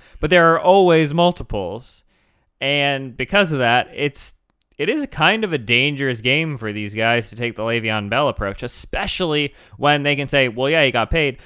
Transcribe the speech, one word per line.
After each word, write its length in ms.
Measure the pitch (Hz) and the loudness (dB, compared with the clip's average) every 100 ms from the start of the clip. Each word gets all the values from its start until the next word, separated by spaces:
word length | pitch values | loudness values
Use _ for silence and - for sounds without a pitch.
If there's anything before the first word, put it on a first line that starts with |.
| _ - | _ -8
but 80 | 156 | 2
there 240 | 180 165 | 6 6
are 60 | 165 | 4
always 540 | 160 196 180 160 160 | 6 6 6 4 2
multiples. 880 | 160 175 175 127 107 90 107 - - _ _ _ _ _ _ | 2 2 0 -8 -8 -6 -10 -14 -20 _ _ _ _ _ _
And 560 | 139 143 143 135 135 - | -2 0 0 -2 -6 -10
because 340 | 127 202 180 | -2 2 2
of 80 | 143 | 2
that, 300 | 120 123 - | 2 2 0
it's, 400 | - 143 - - _ _ _ _ - | -4 -6 -6 -18 _ _ _ _ -6
it 100 | 151 | -4
is 160 | 302 285 | -2 -4
kind 320 | - 160 220 | 0 0 0
of 100 | 208 | -2
a 60 | 147 | -4
dangerous 600 | 107 120 139 139 135 117 | 0 2 2 -2 -4 -2
game 360 | 120 143 160 131 | 0 0 -2 -6
for 160 | 110 | -6
these 220 | 104 104 107 | -6 -6 -2
guys 340 | 113 120 113 | 0 0 -2
to 60 | 110 | -8
take 200 | 120 - | -8 -4
the 60 | |
Le'Veon 480 | 113 117 110 107 101 | -2 -2 -2 -4 -2
Bell 180 | 120 143 | 0 0
approach, 360 | - 101 101 | -2 -6 -6
especially 880 | 120 - - 135 202 - 175 147 143 - - - | -10 -10 -10 -8 -6 -4 -2 0 -2 -8 -20 -2
when 240 | 139 147 | 0 2
they 140 | 143 143 | 0 -2
can 120 | 139 | 0
say, 220 | 143 127 | 0 0
"Well, 180 | 110 135 | 0 0
yeah, 160 | 160 | 2
he 60 | 139 | 2
got 200 | 120 110 | 0 0
paid, 260 | 165 143 127 | 0 -2 -4